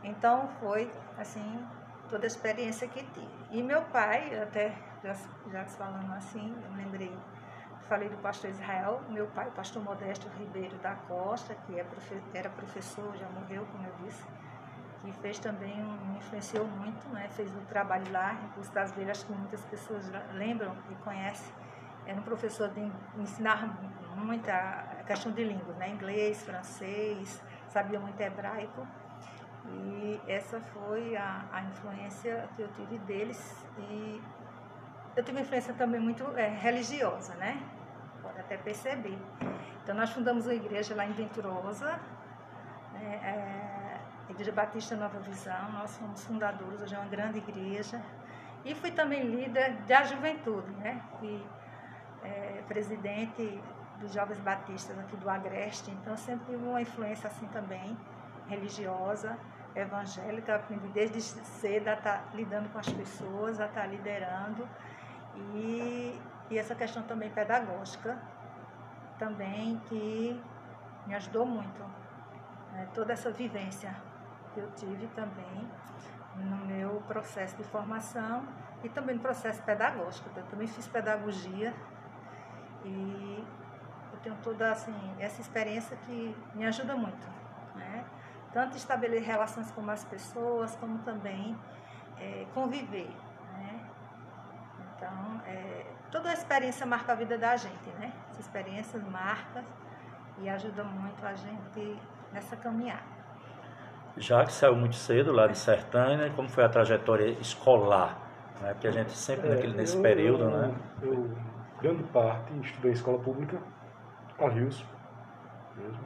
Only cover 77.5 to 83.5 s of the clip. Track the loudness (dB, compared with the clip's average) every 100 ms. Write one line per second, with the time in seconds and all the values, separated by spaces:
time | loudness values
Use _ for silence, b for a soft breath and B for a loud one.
77.5 | -6 -4 -4 -2 -4 -4 -4 -2 -2 -4
78.5 | -10 B -8 -6 -2 0 2 2 2 0
79.5 | 0 2 4 4 4 -4 -4 -8 -10 -8
80.5 | -4 -4 -4 -2 0 4 2 0 -4 -4
81.5 | -2 -2 -2 -10 -12 -14 -14 B B B
82.5 | B B -12 -6 -4 -4 -4 -6 -8 -8